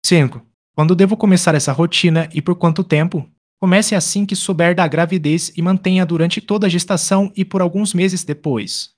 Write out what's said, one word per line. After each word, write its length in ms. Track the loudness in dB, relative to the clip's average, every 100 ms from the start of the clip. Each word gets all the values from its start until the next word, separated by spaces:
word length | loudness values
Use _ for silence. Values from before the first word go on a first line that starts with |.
| 2
Cinco. 400 | 2 2 -4 _ _ _ -2
Quando 200 | 2 4
devo 220 | 2 2
começar 380 | 2 2 2 0
essa 160 | 0
rotina 580 | 0 0 2 2 0 -2
e 120 | -4
por 100 | -4
quanto 300 | 0 0 0
tempo? 440 | 0 0 0 -4 -8 _ _ _
Comece 360 | 2 2 2 -2
assim 280 | -2 -4
que 120 | -4 -4
souber 400 | -4 0 2 2
da 120 | 0
gravidez 640 | 0 0 -2 0 -2 -4 -4
e 60 |
mantenha 420 | 0 0 2 0 0
durante 340 | 0 0 -2
toda 280 | -4 0 0
a 20 |
gestação 640 | 0 -2 -4 0 0 0 -2
e 80 |
por 160 | -4 0
alguns 320 | 0 0 -2
meses 320 | 0 -2 -2
depois. 680 | -8 -6 -4 -4 -6 -10 -12